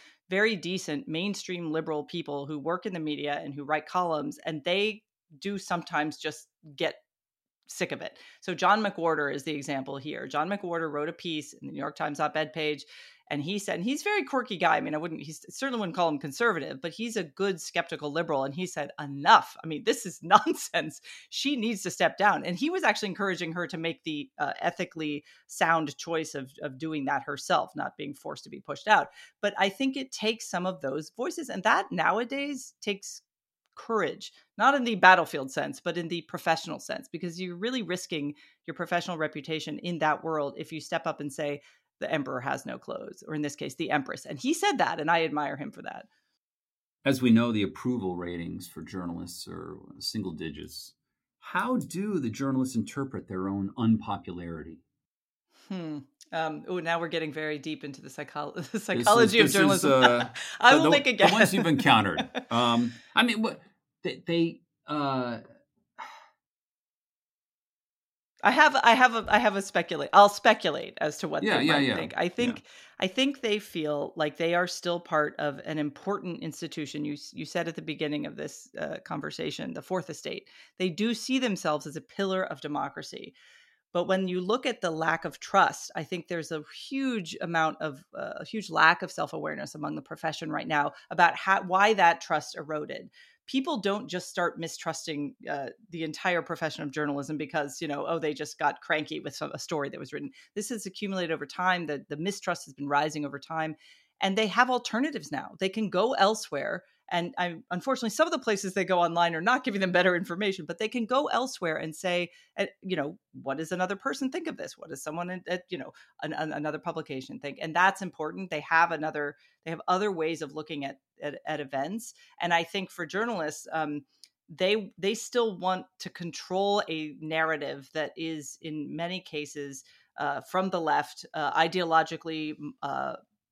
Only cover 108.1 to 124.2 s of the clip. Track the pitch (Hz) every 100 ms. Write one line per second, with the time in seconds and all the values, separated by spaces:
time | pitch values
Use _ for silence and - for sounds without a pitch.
108.1 | - 330 320 247 202 196 196 175 180 170
109.1 | 170 170 165 185 254 214 196 185 175 185
110.1 | 175 180 175 208 190 165 170 220 247 220
111.1 | 254 302 - 254 - 170 156 160 156 185
112.1 | 175 170 - _ - 202 - 190 175 143
113.1 | 185 _ 131 131 135 160 180 185 196 269
114.1 | 262 262 294 330 - 151 - - 139 -
115.1 | 160 175 185 - 180 - 165 131 - -
116.1 | - 151 151 156 147 151 151 170 160 156
117.1 | 135 131 113 143 135 165 165 190 185 185
118.1 | - 156 180 185 151 143 165 170 160 156
119.1 | 151 147 - _ _ 160 165 - 180 208
120.1 | 180 160 160 147 151 151 151 139 - _
121.1 | _ 147 147 - 151 135 135 143 220 -
122.1 | - - - 170 170 170 202 185 - 165
123.1 | 185 233 247 156 151 - 160 151 147 -
124.1 | _